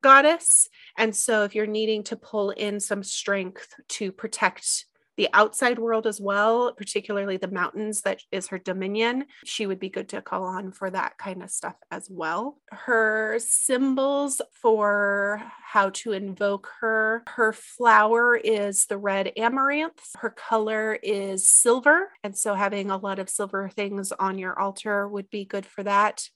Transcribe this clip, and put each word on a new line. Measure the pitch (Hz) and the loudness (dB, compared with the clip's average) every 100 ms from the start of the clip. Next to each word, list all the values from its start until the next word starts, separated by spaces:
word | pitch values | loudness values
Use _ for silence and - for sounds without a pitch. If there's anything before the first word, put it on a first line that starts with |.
goddess. | 269 269 302 330 - - - _ - - | 10 10 10 4 4 4 4 _ -20 -2
And | 220 | 0
so | 208 - 220 | 0 0 2
if | 202 | 2
you're | 214 214 | -2 -2
needing | 214 220 214 | -2 0 -2
to | 208 226 | -4 -12
pull | - 214 202 | -6 -4 -4
in | - 208 208 | -4 -6 -4
some | 202 202 | -4 -6
strength | 196 - - 202 185 - - - _ | -6 -8 -4 -4 -4 -10 -20 -20 _
to | - 196 | -8 -8
protect | 190 - - 190 - - - - _ _ - | -8 -10 -2 -2 -2 -6 -6 -8 _ _ -2
the | 208 | 2
outside | 196 214 - 247 240 | 6 4 4 -2 0
world | 226 220 220 | -2 -2 -2
as | 202 | -4
well, | 196 202 214 233 247 | -4 0 2 2 0
particularly | - 202 202 196 202 196 185 | -4 -6 -6 -4 -6 -4 -6
the | 185 | -6
mountains | 190 175 - 214 208 | -4 -4 -4 -6 -4
that | 196 190 - | -4 -4 -6
is | 190 180 | -8 -6
her | 185 | -8
dominion, | 190 185 190 208 226 254 277 - | -6 -6 -4 0 0 -2 -6 -14
she | - - 208 | -12 -6 -6
would | 185 | -6
be | 190 | -6
good | 190 196 | -8 -8
to | 202 | -12
call | - 185 | -8 -6
on | 185 185 190 | -6 -8 -10
for | 190 190 | -10 -6
that | 185 - - | -4 -6 -8
kind | 202 185 | -12 -12
of | 185 | -10
stuff | - 165 170 _ | -10 -10 -14 _
as | 165 - | -14 -14
well. | 185 160 170 254 294 _ | -8 -6 -4 -6 -12 _
Her | 202 - 233 220 214 220 226 | -16 -2 2 2 0 -2 -4
symbols | 233 - - 254 269 262 269 285 285 269 - _ | 0 -2 0 0 2 2 0 0 -2 -4 -8 _
for | 233 220 208 202 202 202 202 208 226 - | 2 4 4 2 2 0 -2 -4 -8 -18
how | - 214 - | -2 2 2
to | 190 233 | -2 -6
invoke | 196 196 185 202 202 - - | -4 -6 -2 -2 -2 -8 -6
her, | 226 220 220 226 233 | -2 0 0 -2 -6
her | - 220 | 0 0
flower | 220 - - 240 214 214 233 240 233 | 0 -14 0 6 6 6 4 4 4
is | - 220 202 196 - | 2 0 0 0 -2
the | 202 | -2
red | 202 196 190 - | -2 0 -2 0
amaranth. | 226 262 269 294 320 330 - - | 0 2 0 0 -4 -8 -20 -8
Her | 226 | -8
color | - - 226 214 220 214 214 | -8 -2 0 0 -2 -2 -4
is | - 202 196 190 - | -4 -4 -4 0 6
silver. | - 240 254 269 320 392 _ | 6 6 6 6 6 4 _
And | 208 196 | -10 -4
so | 220 | -2
having | 196 196 202 196 | 0 0 -2 -4
a | 190 | -4
lot | 202 190 | -4 -6
of | 190 | -6
silver | - 202 196 196 | -4 -4 -4 -6
things | 202 202 196 196 | -6 -6 -4 -8
on | - 190 190 | -4 -4 -2
your | 185 - | -6 -4
altar | 196 196 214 202 202 | -4 -4 -2 -2 -2
would | 208 196 | -6 -8
be | 208 | -10
good | 196 202 196 | -6 -8 -8
for | - | -8
that. | 196 202 208 - - | 0 4 2 0 -14